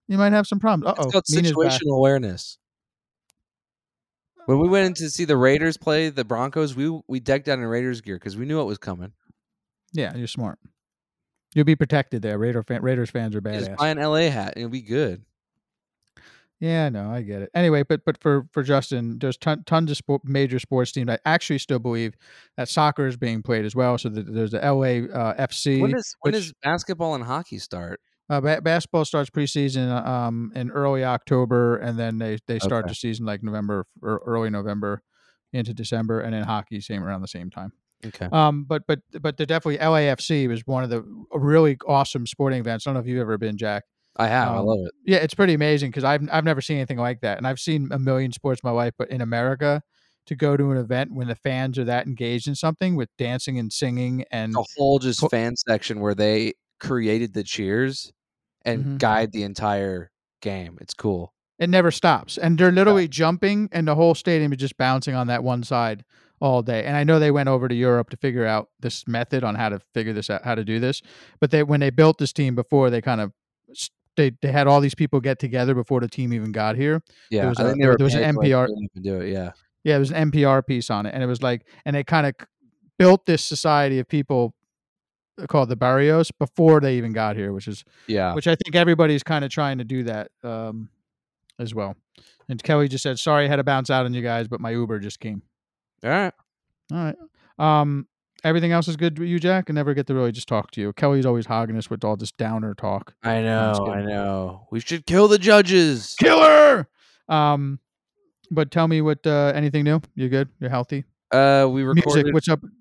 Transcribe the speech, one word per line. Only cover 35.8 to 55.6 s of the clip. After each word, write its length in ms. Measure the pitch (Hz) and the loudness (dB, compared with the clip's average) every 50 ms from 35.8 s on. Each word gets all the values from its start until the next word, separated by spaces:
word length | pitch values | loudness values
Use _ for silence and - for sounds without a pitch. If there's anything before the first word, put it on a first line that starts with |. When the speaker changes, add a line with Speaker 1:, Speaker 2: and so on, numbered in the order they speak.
| 113 - 123 113 113 110 113 113 | -6 -6 -4 -4 -2 -2 -4 -4
Speaker 1:
and 120 | - 113 110 | -4 -4 -6
then 120 | 107 107 | -6 -4
hockey 360 | 107 110 104 98 - 110 101 | -4 -4 -6 -6 -8 -12 -12
same, 220 | 101 - 110 98 90 | -10 -10 -8 -8 -6
around 180 | 92 98 92 95 | -8 -8 -8 -10
the 60 | - | -12
same 220 | - 90 87 92 | -12 -14 -14 -14
time. 220 | - 90 95 98 - _ _ _ _ _ - | -14 -14 -16 -16 -18 _ _ _ _ _ -18
Speaker 2:
Okay. 240 | 110 - - 92 90 101 | -18 -12 -10 -8 -2 2
Speaker 1:
Um, 320 | 160 151 151 147 143 143 | 2 2 2 2 -2 -4
but, 220 | 131 156 151 - | -4 -6 -4 -2
but, 140 | - 151 139 - _ - 160 | -2 -4 -4 -6 _ -14 -8
but 160 | 143 156 139 | -6 -6 -4
they're 100 | - 156 | -4 -4
definitely, 340 | 139 160 165 - 160 143 - | -2 -2 -2 -2 -2 -4 0
L 160 | 151 160 160 | 2 2 4
A 120 | 156 147 143 | 4 4 2
F 120 | 131 - | 0 -2
C 280 | - - 165 143 135 123 | -2 -2 -2 0 0 0
was 140 | 117 113 113 | -2 -4 -4
one 180 | - 135 127 127 | -4 -4 -4 -2
of 60 | 120 | -4
the 120 | 120 113 113 107 - - - - - | -4 -6 -6 -10 -16 -20 -14 -8 -6
really 420 | 156 135 143 151 165 160 151 135 - - - | -2 2 4 6 6 6 4 2 0 -2 0
awesome 380 | 143 139 139 - - 135 120 | 2 2 2 0 -2 -6 -8
sporting 340 | - - - 143 135 131 127 | -8 -4 -2 -2 -2 0 -2
events. 260 | 117 117 117 110 - | -2 -4 -6 -4 -4
I 40 | 143 | -4
don't 40 | 135 | -4
know 60 | 127 | -4
if 60 | 117 | -4
you've 140 | 123 123 127 | -4 -4 -4
ever 160 | 120 110 110 | -2 -2 -2
been, 200 | 101 113 110 107 101 | -2 -4 -4 -4 -4
Jack. 260 | 113 107 104 101 - _ _ _ _ _ _ | -4 -4 -4 -6 -8 _ _ _ _ _ _
Speaker 2:
I 120 | - 113 110 | -2 0 2
have. 260 | 117 127 120 120 117 | 2 2 2 0 0
I 60 | 98 | 0
Speaker 1:
Um, 0 | |
Speaker 2:
love 260 | 98 107 110 98 90 | 0 0 0 0 -2
it. 60 | - - _ _ | -6 -10 _ _
Speaker 1:
yeah, 140 | 190 190 175 | 2 2 2
it's 160 | 156 151 - | 2 0 0
pretty 200 | - 208 185 160 | 2 4 4 4
amazing 380 | 147 151 151 151 143 143 131 - | 4 2 2 2 2 0 -2 -4
'cause 120 | 147 131 | -2 0
I've, 180 | 135 147 147 147 147 - | 0 0 0 0 -2 -2
I've 120 | 160 156 | 0 0
never 160 | 165 156 135 | 0 0 -2
seen 160 | - - 156 143 | -2 -4 -4 -4
anything 200 | 131 123 131 120 | -4 -4 -4 -4
like 220 | 120 120 120 117 - | -4 -4 -4 -4 -4
that, 160 | 107 101 - | -6 -4 -4
and 80 | 123 | -4
I've 140 | 131 135 127 | -6 -6 -4
seen 280 | - 175 156 151 139 135 139 | -4 -4 -2 -2 -2 -4 -4
a 60 | 135 | -2
million 340 | 131 131 131 131 135 127 120 | 0 0 0 0 -2 -4 -6
sports 280 | - - 139 127 - - | -6 -4 -4 -4 -2 -4
in 40 | 123 | -2
my 40 | 117 | -2
life, 200 | 117 120 120 - - | 0 -2 -2 -4 -4
but 120 | 127 - | -6 -6
in 100 | 131 127 120 | -4 -6 -4
America, 600 | 113 117 117 120 131 135 135 147 147 143 151 - _ _ _ _ _ _ _ _ | -2 -2 -2 0 -2 -2 0 0 0 0 0 -4 _ _ _ _ _ _ _ _
to 100 | - 156 | -12 -4
go 200 | 127 156 143 143 | -2 0 2 2
to 140 | 139 143 139 | 2 2 2
an 80 | 135 127 | 0 -2
event 340 | 120 110 127 127 139 - - | -2 -2 -2 -2 -2 -4 -6
when 140 | 131 127 120 | -8 -6 -6
the 60 | 113 | -6
fans 440 | - - 143 131 127 131 131 127 135 | -6 -4 -4 -4 -2 -4 -4 -4 -4
are 60 | 123 | -2
that 220 | 117 120 123 123 | -2 -2 -2 -2
engaged 400 | 143 127 - 123 117 120 120 - | -4 -6 -6 -4 -4 -4 -4 -4
in 80 | 147 139 | -4 -6
something 400 | - - 160 160 - 185 185 175 | -2 -2 -4 -2 -2 -2 0 0
with 120 | 147 120 - _ - | 0 -2 -4 _ -6
dancing 400 | 127 117 123 127 - - 131 123 | -6 -4 -4 -6 -6 -6 -6 -6
and 140 | 117 107 - | -6 -6 -6
singing 520 | - 143 127 123 123 123 123 127 127 127 - | -4 -4 -4 -2 -4 -2 -2 -4 -4 -6 -6
and 240 | - 117 110 110 113 | -8 -6 -6 -4 -4
Speaker 2:
A 60 | 131 110 - - | -4 -4 -4 -2
whole 240 | - 139 139 139 135 | 0 2 4 4 4
just 200 | 127 127 117 - | 2 0 0 0
Speaker 1:
po- 80 | - 147 | 0 0
Speaker 2:
fan 260 | - 113 113 120 120 | 0 0 -2 -2 -4
section 440 | - | -4